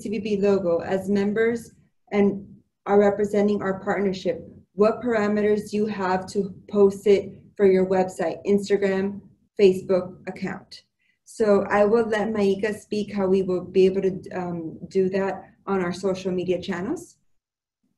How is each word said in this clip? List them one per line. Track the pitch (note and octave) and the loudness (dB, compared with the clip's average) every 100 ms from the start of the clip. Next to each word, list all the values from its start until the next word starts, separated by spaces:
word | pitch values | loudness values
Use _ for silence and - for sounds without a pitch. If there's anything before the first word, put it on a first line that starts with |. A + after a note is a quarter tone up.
C | G#3+ | -4
V | A3 | -6
B | G#3+ G3+ | -2 0
logo | G3+ G3 F#3+ E3+ | 2 2 2 -2
as | - F#3+ F#3+ | -2 -4 0
members | G3+ G3+ G#3 A3+ A#3 - - _ _ _ | 0 0 0 0 -2 -6 -20 _ _ _
and | G3+ G3+ - - - _ _ - | 2 2 0 -8 -20 _ _ 2
are | G3+ | 4
representing | G3+ G3+ G3+ G#3 G#3 G3+ | 4 2 0 0 0 0
our | F#3+ F#3+ | -4 -4
partnership, | G3+ F#3 G3 F#3 F#3 - - - - | -4 -2 -2 -2 -4 -6 -10 -20 -12
what | F3+ G#3+ A3+ | 0 2 2
parameters | B3 A3+ G#3 G#3 G#3 G#3 - | -2 0 0 0 2 0 -2
do | G#3 | -4
you | G#3+ | -2
have | G3 F#3 F#3 - | -2 -2 -2 -2
to | G#3 F#3 - - | -4 -6 -8 -4
post | G3+ G3 G3 G#3 | 4 4 4 4
it | G3 - - - | 4 2 -12 -16
for | - G3 | 2 4
your | F#3 F#3 | 4 4
website, | F#3+ F#3 - E3+ D#3 - | 2 0 -2 -4 -4 0
Instagram, | G3+ G3 G3+ G3 F#3+ G3 G3+ - _ _ - | 0 2 0 2 0 -2 -6 -14 _ _ 2
Facebook | G3 F#3 - F3+ F3+ - - | 4 4 0 -2 -2 -10 -14
account? | - F#3 - - - _ _ _ _ - | -10 -10 -10 -14 -20 _ _ _ _ -16
So | - G#3+ G3+ G3 | -2 2 2 2
I | G3+ | 2
will | G#3 A#3 A3 | 4 4 2
let | G#3+ G3+ | -2 -2
Maika | G#3+ G3 G3 G#3+ | 0 0 0 -2
speak | G#3 - G#3+ G3+ | -6 -6 -6 -4
how | G3+ F#3+ | -2 0
we | G3 | 2
will | F3+ F3+ | 0 -4
be | F3 G3 | 0 4
able | F#3 F#3+ | 4 4
to, | F#3 D#3+ - | -2 -4 -8
um, | F#3 F3+ E3+ D#3+ D#3 E3+ | -8 -6 -8 -10 -12 -6
do | F#3+ F#3 | -2 0
that | G3 G3 - - _ - | 0 -2 -4 -12 _ -4
on | G3 | -2
our | F3 | -2
social | F3+ G3 F#3 F#3+ | -4 -4 -4 -4
media | F3+ F3+ F3 | -4 -2 -4
channels. | F#3 F3 G3+ F4 - _ _ _ _ _ _ _ _ | -4 -6 -6 -8 -10 _ _ _ _ _ _ _ _